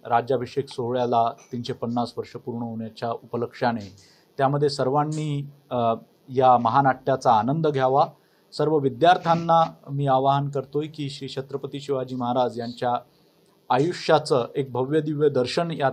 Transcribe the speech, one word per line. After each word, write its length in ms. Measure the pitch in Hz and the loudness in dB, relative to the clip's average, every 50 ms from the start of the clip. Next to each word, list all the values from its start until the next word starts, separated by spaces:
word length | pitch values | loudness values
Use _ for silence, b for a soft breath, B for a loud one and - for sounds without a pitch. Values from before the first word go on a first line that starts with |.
| _ | _
राज्याभिषेक 640 | - 117 120 120 120 135 120 123 120 - 143 131 - | 0 0 0 2 2 -2 -2 -2 -4 -4 -6 -6 -6
सोहळ्याला 640 | - - 120 117 123 127 123 123 123 117 117 117 - - - _ | -6 -6 -4 -4 -2 -2 0 2 2 2 2 0 -2 -6 -16 _
तीनशे 200 | - 120 120 - | -10 -10 -8 -8
पन्नास 400 | 120 - - 117 120 123 120 117 - | -8 -8 -6 -4 -2 -2 -4 -4 -6
वर्ष 140 | - 107 - | -10 -12 -10
पूर्ण 320 | - 117 - - 117 117 | -12 -14 -12 -10 -8 -8
होण्याच्या 480 | 120 117 113 110 113 110 107 - 127 117 | -8 -8 -8 -10 -10 -10 -10 -8 -6 -6
उपलक्षाने, 800 | 117 - - - - 117 117 110 - - 135 120 117 113 104 95 - b b b b b b b _ - | -6 -8 -10 -8 -6 -6 -6 -6 -4 -2 -2 -2 -2 -2 -8 -12 -18 b b b b b b b _ -2
त्यामध्ये 300 | 139 135 143 143 147 147 | 0 0 2 2 0 0
सर्वांनी, 840 | 143 - 131 127 135 147 147 151 156 156 156 151 147 143 143 143 - _ _ _ | 0 0 0 0 2 0 0 0 -2 -4 -4 -4 -4 -6 -6 -10 -16 _ _ _
अ, 240 | 131 123 120 117 113 110 - _ _ _ _ - | -2 0 2 2 0 0 -4 _ _ _ _ -4
या 300 | 127 127 131 131 127 120 | 0 4 6 6 6 6
महानाट्याचा 760 | 120 117 117 139 139 139 127 - - - 135 131 - 135 | 4 4 2 4 4 4 2 2 0 -2 -2 2 4 4
आनंद 340 | 117 107 104 123 143 165 156 | 4 4 4 2 0 0 0
घ्यावा. 400 | 156 147 135 131 131 131 139 160 - b b b b b b b b | 0 0 2 0 2 4 2 2 0 b b b b b b b b
सर्व 260 | - - 147 151 160 156 | -4 -2 0 2 2 2
विद्यार्थ्यांना 920 | 135 135 120 117 151 170 180 180 170 170 165 170 170 170 165 165 160 160 - - - - | 2 0 0 4 6 6 6 4 4 0 0 0 2 2 4 4 4 2 -2 -16 -14 -8
मी 160 | 143 139 143 | -6 -2 0
आवाहन 440 | 139 131 131 135 135 139 139 143 143 | 2 2 2 4 2 2 2 0 -2
करतोय 360 | 139 139 131 - - 147 151 | -4 -6 -6 -4 -4 -4 -4
की, 240 | 156 156 - 147 135 | -4 -8 -8 -8 -8
श्री 180 | 135 - 139 131 | -8 -10 -12 -10
छत्रपती 520 | - 139 135 143 139 139 - 139 143 143 | -10 -10 -10 -8 -10 -10 -10 -10 -12 -12
शिवाजी 340 | 139 - 139 131 127 127 127 | -6 -4 -4 -4 -4 -6 -6
महाराज 460 | 127 123 123 123 131 123 120 110 117 | -4 -4 -2 2 2 0 0 -2 -6
यांच्या 340 | 120 120 120 - 131 120 120 120 - b b b b b b b b b b b _ _ | -10 -10 -8 -4 -2 -2 -2 -2 -6 b b b b b b b b b b b _ _
आयुष्याचं 760 | 123 131 143 175 175 - - - 165 147 147 - 160 127 113 - - | 0 0 2 0 -2 -4 2 4 4 4 4 2 0 0 0 -2 -4
एक 160 | 151 131 123 | -6 -6 -4
भव्य 280 | 120 131 131 135 151 160 | -2 -4 -2 0 0 0
दिव्य 280 | 151 156 151 143 151 147 | 0 0 -2 2 2 2
दर्शन 420 | 127 - - - - - 170 165 | 4 2 0 0 -2 -4 -2 -4
या 200 | 165 156 147 131 | -4 0 -2 -2